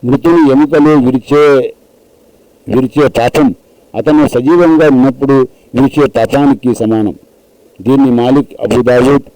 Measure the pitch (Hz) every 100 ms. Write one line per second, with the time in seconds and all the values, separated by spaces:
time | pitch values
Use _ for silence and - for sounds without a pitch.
0 | 123 139 165 170 151 135 147 156 151 151
1 | 127 127 - 147 147 135 117 - _ _
2 | _ _ _ _ _ _ - 110 127 143
3 | 139 - 120 - 139 - _ _ _ 107
4 | 113 151 147 - 127 175 175 160 156 131
5 | 135 127 139 139 127 _ _ 120 135 147
6 | 135 113 110 139 143 127 127 117 110 110
7 | 107 76 _ _ _ _ _ _ 95 139
8 | 139 120 120 139 135 - 113 123 120 123
9 | 127 143 -